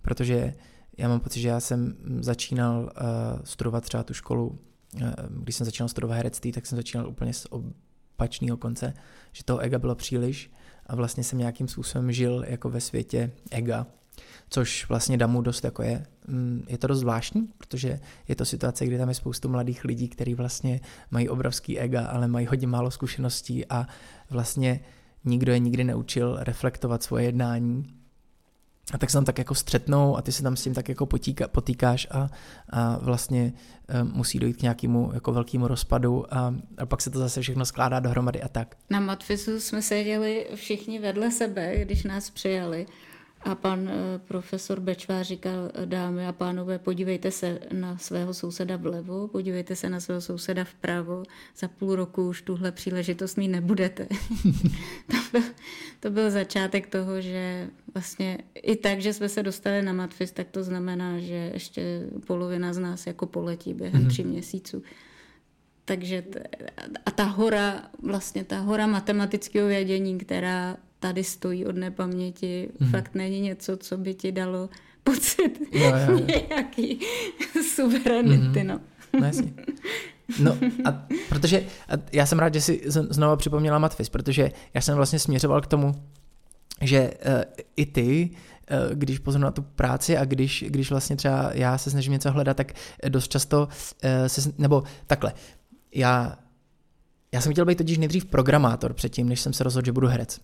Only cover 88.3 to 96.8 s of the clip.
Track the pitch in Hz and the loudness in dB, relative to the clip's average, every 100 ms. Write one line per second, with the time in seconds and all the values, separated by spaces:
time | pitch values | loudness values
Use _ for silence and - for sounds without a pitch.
88.3 | 175 - - - 139 123 147 139 135 - | -2 -20 -20 -2 0 0 0 0 0 2
89.3 | 139 139 143 143 - 127 131 - 160 135 | 4 2 0 -6 0 2 2 2 2 4
90.3 | 135 135 - - 139 131 139 - 139 139 | 2 2 0 -2 0 2 0 0 0 2
91.3 | 135 131 131 127 135 - 139 135 139 139 | 2 2 2 2 2 0 0 2 2 4
92.3 | 135 139 135 135 - - - 139 131 - | 4 2 2 -2 -6 -16 -4 0 2 2
93.3 | 135 - 147 143 - - - 135 131 131 | 0 4 4 2 -4 -14 -2 2 4 2
94.3 | - 143 147 143 143 - - - 143 101 | 2 0 4 6 6 4 -14 0 2 2
95.3 | - - - _ - _ - 123 123 120 | -4 -18 -20 _ -20 _ 2 6 6 2
96.3 | - - _ _ _ | -6 -18 _ _ _